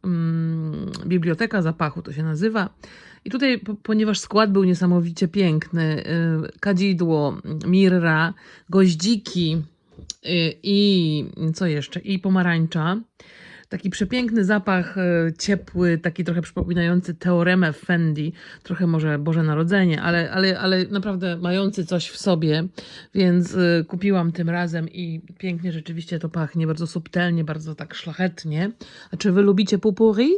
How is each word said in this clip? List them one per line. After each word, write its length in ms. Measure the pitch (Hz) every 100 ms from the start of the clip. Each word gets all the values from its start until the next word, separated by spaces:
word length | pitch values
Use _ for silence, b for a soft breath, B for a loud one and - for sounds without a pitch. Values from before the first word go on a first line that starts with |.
Mm, 880 | 185 170 165 165 165 160 156 151 143 - -
Biblioteka 560 | 180 170 160 226 208
Zapachu 400 | 160 160 156 170
to 120 | -
się 100 | 143
nazywa. 460 | 160 151 220 220 185 - B B B B -
I 40 |
tutaj, 300 | 254 269 240
po-, 160 | - 208
ponieważ 440 | - 214 214 202
skład 320 | - 202 214
był 120 | 196
niesamowicie 640 | 190 180 180 175 170 165 180
piękny, 760 | 196 185 156 - 165 160 151 - 165 165 160 156 -
y, 40 |
kadzidło, 840 | 202 185 196 175 170 156 143 135 - 156 165
mirra, 640 | 185 196 180 170 156 165 - B B _
goździki, 920 | 190 190 156 190 226 - 185 165 165 151 _ _ - - - -
y, 280 | 175 165 -
i 600 | 196 202 208 190 165 151 - - 160
co 120 | 160 185
jeszcze? 340 | 147 139 185
I 200 | 196 190
pomarańcza. 840 | 190 190 175 165 160 165 160 208 233 _ B B B B B
Taki 200 | 190 185
przepiękny 560 | - 196 247 247 226 190
zapach, 520 | 208 202 185 170 190
e, 340 | 180 170 165 165
ciepły, 580 | - 196 - 175 175 165
taki 260 | 170 165
trochę 180 | 175 170
przypominający 720 | 160 - 180 175 170 180 180
Teoremę 600 | 165 180 175 170 185 170
Fendi, 600 | 143 - 175 160 151 151 B B B
trochę 240 | - 180 175
może 320 | 165 156 147
Boże 240 | 147 160
Narodzenie, 580 | 160 151 165 202 185 151
ale, 300 | - 170 165
ale, 280 | 190 190 180
ale 260 | 190 185 185
naprawdę 520 | 202 202 190 180 170
mający 480 | 175 185 196 202 165
coś 240 | 180 -
w 80 | -
sobie, 500 | 202 170 160 151 180 B B B B 190
więc, 400 | 185 175 175 185
e, 280 | 175 170
kupiłam 480 | 165 180 196 190 170
tym 180 | 170 165
razem 400 | 175 175 165 165
i 320 | - 175 160 - 175
pięknie 340 | 190 170 180
rzeczywiście 480 | 160 156 165 165 170
to 100 | 160
pachnie, 380 | 165 151 170 160
bardzo 200 | 160 165
subtelnie, 560 | 175 160 180 175 170
bardzo 320 | 156 156 156 151
tak 180 | 147
szlachetnie. 800 | - 175 160 185 170 160 151 196 233 B B B
A 60 | -
czy 140 | 214
wy 100 | 185
lubicie 360 | 202 190 208 202
potpourri? 540 | 214 185 220 208 269